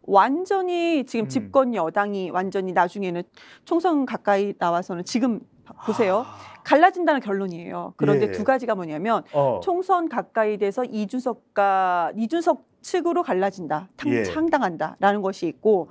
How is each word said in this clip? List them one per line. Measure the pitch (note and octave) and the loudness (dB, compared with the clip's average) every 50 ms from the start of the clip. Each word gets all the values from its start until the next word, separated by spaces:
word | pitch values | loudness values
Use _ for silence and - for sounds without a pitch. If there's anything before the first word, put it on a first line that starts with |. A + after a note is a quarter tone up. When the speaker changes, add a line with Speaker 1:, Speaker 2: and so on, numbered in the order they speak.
| _ | _
Speaker 1:
완전히 | - G3 G3 G3 A#3+ C4+ E4 F#4 F#4 G4+ G4 F#4 F4+ F4 F4 E4+ E4+ E4 D4 B3 | 2 4 6 6 4 2 -2 -2 -2 -2 0 0 0 -2 0 0 0 0 0 -2
지금 | - - A3+ G#3+ | -2 -4 -4 -4
Speaker 2:
음. | C3 | -2
Speaker 1:
집권 | C3 C4+ G#3 - F#3+ C#4 C4 B3 A#3 | -4 -4 -4 0 2 2 2 2 2
여당이 | G3+ E3 D#3+ E3 G3+ G3+ G#3 G3+ G3 F#3 E3+ | -2 -2 0 0 0 0 0 -2 -4 -4 -4
완전히 | - F3+ F#3+ G3 F#3 G3+ F#3+ F#3 F3+ | -2 -2 -2 -2 -2 -4 -4 0 2
나중에는 | F#3 F3 F3+ - G#3 G3 F3+ E3+ E3+ F3+ _ _ - - - - - _ | 2 2 2 0 -4 -4 -4 -4 -4 -6 _ _ -20 -20 -20 -20 -14 _
총선 | - F4 E4+ E4+ F#4 E4 D4 C4+ | -2 0 0 2 2 2 2 0
가까이 | B3 A#3 G#3+ - G#3 G3+ G3 G3+ G3+ - - | -2 -4 -4 0 0 2 2 2 -2 -2 -2
나와서는 | - F3 E3+ F3 F#3 - F#3+ E3+ F3+ | 0 0 0 0 -2 -4 -6 -8 -6
지금 | - - B3 A#3 B3+ A3 - - - _ _ _ - - - - | -4 -2 0 0 0 -2 -2 -6 -14 _ _ _ -20 -20 -10 -6
보세요. | - G#3 - A#3 F#3+ F#3 G#3+ B3+ | -2 0 0 2 2 2 0 -2
Speaker 2:
아. | - - - - - - - - | -4 -10 -20 -20 -20 -20 -14 -2
Speaker 1:
갈라진다는 | - D4 C#4+ E4 F#4+ F#4+ F4+ F4 D#4+ D4+ C4+ | 2 4 6 6 6 6 4 2 2 2 0
결론이에요. | - G#3 G3 G3 G3 F#3+ E3+ E3 F3 F#3 F#3 F3 F3 - F3 | 0 -2 -4 -2 -4 -4 -6 -8 -10 -10 -10 -8 -10 -10 -6
그런데 | - D3+ C#3+ - C3+ E3 G#3 | -2 2 2 4 4 2 0
Speaker 2:
예. | F#3+ | -2
Speaker 1:
두 | - G#3 | -2 0
가지가 | - C4 B3+ B3+ A#3 A3 | 0 0 0 0 -2 -4
뭐냐면 | F#3+ F3 D#3+ D3+ D3+ F3+ A3+ A3+ F#3+ - - - | -4 -4 -6 -6 -4 -2 0 0 0 -2 -2 0
Speaker 2:
어. | D3 C#3 C3+ A#2 F#2+ - | 0 2 2 0 0 0
Speaker 1:
총선 | - F4 F4+ F#4 - F#4+ F4 E4+ D#4 | -2 -2 -2 0 0 0 0 0 -2
가까이 | C4+ A#3+ F#3 - - A#3 A3 G#3+ G#3+ | -4 -6 -6 -4 0 0 0 0 0
돼서 | G3 G#3 G3 G3 B3+ B3+ | 0 -2 -2 -2 -2 -4
이준석과, | - - A3 G#3 G3 - B3+ B3 B3+ A3+ - _ _ - - G3+ G3 F#3+ F#3+ F#3+ F3+ F3+ F3 E3+ D#3 - | -4 -4 -4 -4 -4 -4 -6 -4 -4 -6 -8 _ _ -2 2 2 4 4 2 2 2 0 0 -2 -2 -4
이준석 | G3+ A3+ A3+ - E4+ E4 F4+ D4+ - - _ _ _ | -4 -4 -2 -2 0 2 2 0 0 -2 _ _ _
측으로 | - - - F4+ D4+ E4+ E4+ F4+ E4+ | -8 -4 -2 -2 0 0 0 0 0
갈라진다, | - G#3 F#3 F#3+ G3 F#3+ - F3 C#3 D3+ D3+ F#3 - _ | 0 0 0 0 -2 -2 -4 -6 -4 -4 -4 -6 -8 _
탕-, | - - D4 - | -8 -4 0 0
Speaker 2:
예. | A#3 G#2+ | 0 0
Speaker 1:
창당한다라는 | F#2 F2 D#4 D#4+ E4+ D#4 C#4+ A#3+ F#3 E3+ D3 D3+ D#3+ - - F#3+ G3 G3+ G#3 G3 | 0 -2 0 0 2 2 2 0 0 -2 -4 -6 -6 -4 0 0 2 2 2 -2
것이 | F#3+ F#3+ - - | -4 -4 -4 -6
있고 | E3 C#3 _ - G#3+ G#3+ F#3 D#3+ B2+ | -6 -4 _ 2 2 4 2 2 -2